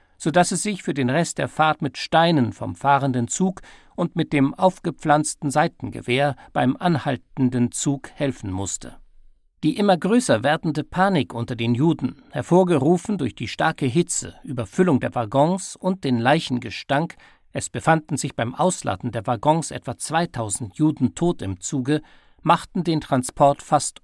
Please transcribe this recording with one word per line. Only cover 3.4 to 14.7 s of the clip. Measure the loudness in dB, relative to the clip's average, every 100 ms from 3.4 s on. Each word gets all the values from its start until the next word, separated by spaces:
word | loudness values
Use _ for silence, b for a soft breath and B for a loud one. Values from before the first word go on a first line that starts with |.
| -2 -2 b b b b
und | -4 -2
mit | 0
dem | 2 2 4
aufgepflanzten | 0 0 -8 -4 2 2 2 -4 -2
Seitengewehr | 2 0 -2 -10 -8 -2 0 0 -2 B
beim | 0 0 0
anhaltenden | 0 0 -2 -6 _ -2 0 2 -2
Zug | -2 -2 -4 -6 -6
helfen | -4 -4 -6
musste. | -6 -6 -8 -12 -18 -20 -20 -20 _ _ -4
Die | -2 2
immer | 2 2
größer | 4 2 4 2
werdende | 2 0 -2 -4
Panik | -4 0 2 2 0 -4
unter | -6 -4
den | 0 2
Juden, | 2 2 -4 -8 -10
hervorgerufen | -8 2 4 4 4 4 2 0 -4
durch | -4 -6
die | -10
starke | -2 -2 0 0
Hitze, | 0 0 -2 -8 -14
Überfüllung | -10 -8 -4